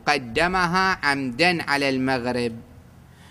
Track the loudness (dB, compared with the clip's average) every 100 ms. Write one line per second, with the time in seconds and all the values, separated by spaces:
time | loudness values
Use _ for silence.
0 | 0 0 0 0 0 2 0 2 0 0
1 | 0 0 -2 0 2 2 0 0 0 0
2 | 0 0 0 -2 -2 -6 -16 -20 -20 -20
3 | -20 -20 -20